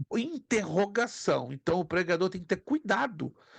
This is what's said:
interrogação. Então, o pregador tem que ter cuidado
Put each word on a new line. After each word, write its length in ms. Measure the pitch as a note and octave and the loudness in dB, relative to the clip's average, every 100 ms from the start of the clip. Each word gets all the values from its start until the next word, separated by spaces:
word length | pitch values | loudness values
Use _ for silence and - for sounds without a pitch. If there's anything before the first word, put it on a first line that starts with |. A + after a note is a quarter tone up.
| C#3 | -4
interrogação. 1400 | A3+ C4 D#4+ - A3+ F3 D#3+ G3+ G3+ A#3+ - - C#3 B2 | -2 -2 -6 -2 0 2 0 2 2 -2 -2 0 2 0
Então, 280 | C3+ - F3 | -4 0 0
o 60 | E3 | 2
pregador 440 | E3+ E3+ E3+ F#3 | 0 2 2 2
tem 120 | F#3 | -2
que 60 | F3 | -4
ter 100 | F#3 | -4
cuidado 800 | - D4+ G3+ F#3+ C4+ E3 C3 - - | 0 -2 2 0 0 -4 -8 -10 -20